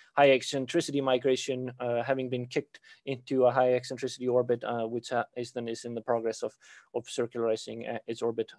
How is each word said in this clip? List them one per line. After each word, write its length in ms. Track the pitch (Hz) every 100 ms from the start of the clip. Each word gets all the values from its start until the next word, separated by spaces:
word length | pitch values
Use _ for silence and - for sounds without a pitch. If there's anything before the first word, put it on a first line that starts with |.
| -
high 180 | - 143
eccentricity 680 | 131 - 139 127 170 - 143
migration, 720 | 135 127 135 131 - 127 127 123
uh, 220 | 123 120
having 260 | 117 135 127
been 200 | 123 123
kicked 320 | 147 - - - - -
into 400 | 131 - 131 123
a 60 |
high 220 | 131 127
eccentricity 540 | 123 123 127 131 - 123
orbit, 360 | 123 120 120
uh, 240 | - 117 113
which, 240 | 120 -
uh, 120 | 120 - 123
is 140 | 120
then 160 | 120 117
is 180 | 113 120
in 80 |
the 80 | 117
progress 400 | 110 117 113 110
of, 160 | 113 - - - _ 120
of 100 | 120
circularizing, 840 | - 117 120 113 110 - 113 113
uh, 60 | 117 -
its 160 | 117
orbit, 280 | 117 117 110